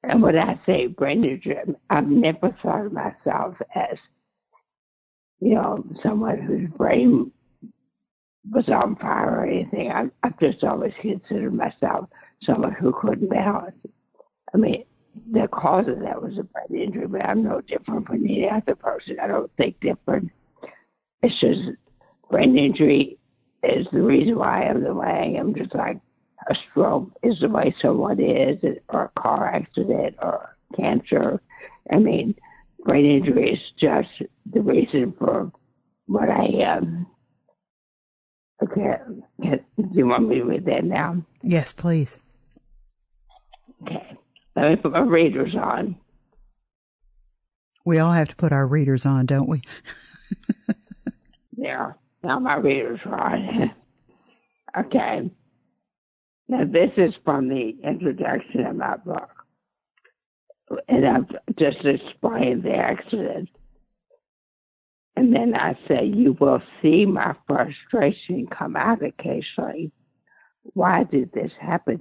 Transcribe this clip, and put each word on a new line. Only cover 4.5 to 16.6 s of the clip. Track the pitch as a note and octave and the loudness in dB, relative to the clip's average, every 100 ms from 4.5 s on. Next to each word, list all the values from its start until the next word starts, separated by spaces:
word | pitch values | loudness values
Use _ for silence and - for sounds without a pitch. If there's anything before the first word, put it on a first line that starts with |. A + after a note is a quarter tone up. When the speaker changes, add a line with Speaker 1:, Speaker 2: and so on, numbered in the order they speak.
| _ _ _ _ _ _ _ _ - | _ _ _ _ _ _ _ _ -4
Speaker 1:
you | - A3+ | 0 2
know, | - - - - | 0 -4 -8 -6
someone | A3 G#3+ A3 - | -2 -2 -2 -4
whose | - - E3+ - | -4 -4 -4 -2
brain | D#3+ - B3 C3 - - _ _ - _ _ _ _ _ _ _ G3+ | 0 4 4 4 2 -10 _ _ -20 _ _ _ _ _ _ _ -4
was | A#3 - | -2 2
on | B2 A#2+ G#3+ | 2 0 -2
fire | - - - - | -2 -2 0 0
or | - | -2
anything. | F3+ - G#3 - | -2 -4 -4 -4
I, | - C4 - | -2 -4 -4
I've | B3+ - | -6 0
just | D3+ - | 0 0
always | - - - - | -2 -2 -4 -4
considered | G#3+ F#3+ - G#3 - | -6 -6 -6 -6 -4
myself | - - - - - F#3 - - - | -2 -4 -2 -2 -2 -6 -18 -20 -8
someone | - A#2 - | -2 0 -2
who | G#3 C3 | 0 -2
couldn't | - A3 - F#3 | 0 -2 -2 0
balance. | F3+ F#3 G3 F3 - - _ _ _ _ _ - | 0 0 -2 -6 -16 -20 _ _ _ _ _ -2
I | A3 | 2
mean, | A3 - - _ _ A3 A3+ | 2 0 -8 _ _ -20 -4
the | A3 - | -2 0
cause | - D#3 F3+ G#3+ | -2 0 2 0
of | B2 | -4
that | - - | -6 -8
was | A#3 G3 | -8 -8
a | |
brain | F#3 - | -10 -10